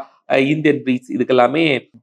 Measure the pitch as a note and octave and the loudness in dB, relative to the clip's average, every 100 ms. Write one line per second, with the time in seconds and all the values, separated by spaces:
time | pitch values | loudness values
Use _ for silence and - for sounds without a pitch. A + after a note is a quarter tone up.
0 | - _ - C3 C3+ D#3 D3+ C3 B2 B2 | -4 _ -2 0 0 0 0 0 -2 -4
1 | - A2+ A#2+ B2+ B2 C#3+ E3 B2+ - - | -4 -4 0 2 2 2 -2 -2 -6 -14